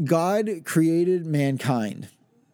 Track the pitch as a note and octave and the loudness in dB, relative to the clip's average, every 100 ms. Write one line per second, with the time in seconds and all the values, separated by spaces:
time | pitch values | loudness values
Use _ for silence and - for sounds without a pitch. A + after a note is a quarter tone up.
0 | C#3+ E3 F3 G#3 A3 F3+ - E3+ D#3+ E3 | 0 2 2 0 -2 -6 -2 2 2 2
1 | F3 F#3 D#3+ D3 C#3 C3+ C3+ B2 G#2+ - | 2 0 0 0 0 0 0 -2 -2 -8
2 | - _ _ _ _ | -16 _ _ _ _